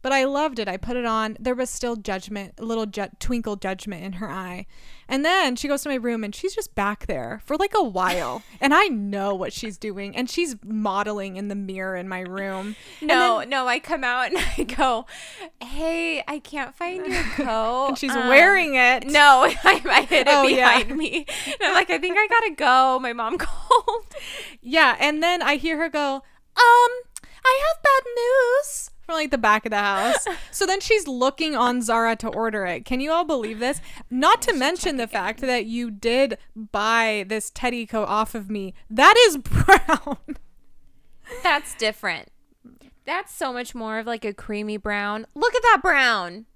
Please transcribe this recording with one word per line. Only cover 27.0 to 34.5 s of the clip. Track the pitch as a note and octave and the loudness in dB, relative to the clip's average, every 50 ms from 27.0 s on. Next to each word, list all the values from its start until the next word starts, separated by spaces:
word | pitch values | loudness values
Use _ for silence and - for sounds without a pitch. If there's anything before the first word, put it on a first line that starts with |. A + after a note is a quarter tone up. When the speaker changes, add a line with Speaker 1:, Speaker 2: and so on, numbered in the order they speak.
| A#4+ - - - - - - - - | -12 -14 -20 -20 -20 -20 -20 0 2
Speaker 1:
I | B4+ B4+ C5+ C#5+ | 2 2 4 2
have | D#5+ D#5+ D#5+ - | 0 -2 2 2
bad | D5 C5+ C5+ C5 B4 A#4+ | 4 4 4 2 -2 -4
news." | A#4+ A#4 A#4+ C5 C5+ B4 A#4+ B4 C#5 D5 - - - - - - - - | -2 0 2 2 4 4 4 2 0 0 -2 -10 -12 -12 -14 -16 -18 -10
From, | - E4 | -6 -4
like, | D#4+ D4+ C4+ | -4 -2 -2
the | C#4+ B3+ | -2 2
back | A3+ G#3+ G#3+ G#3+ - | 4 4 4 2 0
of | A#3 | -2
the | G#3+ G3+ | -2 0
house. | G3+ G3+ G3 F#3+ G3+ A#3 - - - G#4+ | 0 0 0 0 0 0 0 0 -2 -4
Speaker 2:
<laughs> | F4 - - - | -8 -8 -10 -12
Speaker 1:
So | - - G4+ | -4 -4 0
then | F4+ F#4+ G4 | 0 0 -2
she's | - - A4+ G#4 E4+ | 2 2 2 2 2
looking | C#4+ C4 B3 B3 C4+ C#4 - E4 D#4 D4 | -4 -2 0 0 0 0 -2 -4 -2 0
on | A#3+ B3 B3 B3 B3 | 0 0 0 0 0
Zara | A3+ A3 A3+ A3+ A3+ A3+ A3+ | 0 0 0 2 2 0 0
to | A3 - | -2 -4
order | A3+ - - A3+ A3+ G#3+ G#3+ F#3+ | -6 -4 -4 -4 -2 -2 -4 -4
it. | F3+ E3+ - F#3+ | -4 -4 -6 -6
Can | - B3+ B3+ | -6 -4 -4
you | C4+ D4+ | -2 0
all | D#4+ E4+ F4 | 0 0 0
believe | D4+ D#4 B3+ A3 G#3+ A3+ | 0 -2 -2 -4 -6 -6
this? | G#3+ A#3+ B3+ D4 - - - - - - - | -4 -4 -4 -4 -4 -8 -14 -16 -16 -12 -6
Not | A#3+ B3+ C#4 F4 G#4+ A4 - | -2 2 4 4 4 4 2
to | - | -2